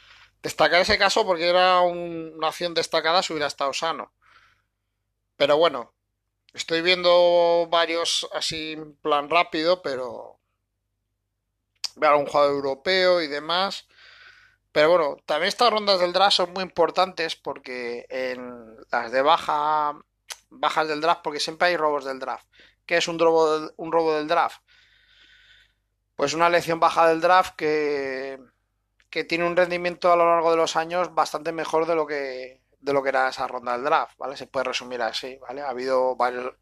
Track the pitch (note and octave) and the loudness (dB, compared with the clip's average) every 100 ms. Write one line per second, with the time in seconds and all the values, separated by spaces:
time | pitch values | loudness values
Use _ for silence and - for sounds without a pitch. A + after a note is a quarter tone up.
0 | - - _ _ D3+ - D3+ F3 F#3+ G3+ | -20 -20 _ _ -8 2 4 4 2 2
1 | G3 A3+ G3 E3 F3 F3+ F#3 F3+ F3+ F3 | 2 2 0 0 2 4 4 4 2 0
2 | F3 E3 D#3+ D#3+ D#3 - F3 E3 D#3 E3 | -8 -8 -10 -6 -6 -4 -4 -4 -2 0
3 | D#3+ F3+ F3+ D#3 C#3+ - C#3 - E3 D3 | 2 0 0 -4 -4 -4 -4 -4 -4 -6
4 | G#2 _ _ _ _ _ _ _ _ _ | -10 _ _ _ _ _ _ _ _ _
5 | _ _ _ - C#3+ D3 E3 C3+ A2+ _ | _ _ _ 0 2 4 4 0 -12 _
6 | _ _ _ _ _ - - E3 E3+ F3+ | _ _ _ _ _ -12 -4 -2 2 2
7 | F3 F3 F3 F3 E3+ E3+ E3+ E3+ E3 E3 | 4 6 6 4 4 2 2 2 2 0
8 | E3 - - D#3 - D#3+ D#3 D#3 D3+ D3 | -2 -4 -6 -6 -6 -8 -10 -10 -14 -8
9 | D#3 D3 C#3+ E3+ F3 E3 E3 F3+ D#3 B2+ | -2 0 2 0 0 -2 0 0 -2 -6
10 | B2+ A2+ A#2 - _ _ _ _ _ _ | -8 -12 -18 -20 _ _ _ _ _ _
11 | _ _ _ _ _ _ _ _ - - | _ _ _ _ _ _ _ _ -14 0
12 | D3+ D3 C3+ D3 C#3+ C#3+ C#3 C3+ F#3 F#3+ | 4 4 2 2 2 2 -4 -4 0 2
13 | F#3 F3 D3+ D3 D#3 F3 G3 - - _ | 4 2 0 -6 -4 -2 -2 -6 -16 _
14 | - - - - _ _ _ D3+ D3+ F3 | -20 -20 -20 -20 _ _ _ 2 4 4
15 | D3 D3 - D3+ F#3+ - A#3+ G#3+ G3+ F#3+ | 2 -4 -4 -2 -2 2 2 2 0 2
16 | F3+ F3+ G3 - F3+ F3+ F3+ - D#3+ E3 | 2 2 2 2 -2 -4 -6 0 2 2
17 | F#3 F3+ E3 - D#3 C3+ C3 B2+ A#2+ A#2+ | -2 -2 -6 -6 -10 -12 -10 -8 -8 -8
18 | - C3 B2+ B2+ B2 A#2+ A2+ A2 - A#2+ | -8 -6 -6 -8 -12 -16 -20 -20 -6 -4
19 | A#2 C3 C#3+ E3 - D3+ D3+ D3+ D3 D3 | -2 0 2 2 0 -2 0 0 -2 -6
20 | _ _ - - _ B2+ D3 - D#3 D3+ | _ _ -20 -20 _ -4 -2 0 -2 0
21 | D#3+ E3 D#3+ D3 D#3+ D#3+ F3+ E3+ D#3 C#3+ | 0 0 -2 -6 -6 0 0 2 0 -2
22 | C3+ C3 B2+ A#2 _ _ - _ - E3+ | -6 -10 -8 -10 _ _ -20 _ -2 -2
23 | E3 E3 E3 E3 D#3 D#3 D#3 - E3 E3 | -2 2 2 4 2 0 -4 -10 -2 0
24 | D#3+ D3+ D3+ E3+ - - _ _ _ _ | 0 -2 0 0 -2 -6 _ _ _ _
25 | _ _ _ _ _ _ _ _ _ _ | _ _ _ _ _ _ _ _ _ _
26 | _ - C#3+ D#3 E3+ E3+ D#3+ E3 E3 D#3+ | _ -6 -4 2 2 2 0 0 2 4
27 | E3 E3 F3 F#3 F#3 - D#3 D3+ D3 C#3+ | 4 4 4 4 2 -2 -2 -2 -2 -4
28 | C3+ C3 C3+ C3+ B2 _ _ _ _ _ | -6 -8 -10 -14 -20 _ _ _ _ _
29 | - D#3+ D3+ E3 E3+ F3 F3 F3 F3 E3+ | -10 -8 -4 -2 0 2 0 0 -4 -2
30 | F3+ F3 E3+ E3+ E3 E3 E3 E3 E3 F3+ | 2 4 4 4 2 2 0 -2 -2 -4
31 | E3+ D#3+ C#3+ D3+ D#3 E3 D3 D#3+ E3 E3 | -2 -2 -2 -2 -6 -6 -2 -2 0 -2
32 | D3 D3 C3+ B2+ B2+ C3 _ _ C#3 C#3 | -2 -6 -8 -10 -14 _ _ _ -2 0
33 | C3+ C3 C3 C3 B2+ B2 A#2+ A#2+ C#3+ D#3 | 2 0 0 -2 -8 -6 -6 -4 0 0
34 | A#2+ - C3 C#3 B2+ C3+ B2+ A#2+ B2 B2 | -2 -8 -12 -12 -8 -6 -4 -6 -8 -6
35 | A2+ - C3 C3+ B2 C3+ C#3 B2 C3 C3 | -4 -4 -10 -14 -14 -10 -8 -6 -2 0
36 | B2+ B2 B2 B2 B2+ - | 0 0 -2 -2 -10 -12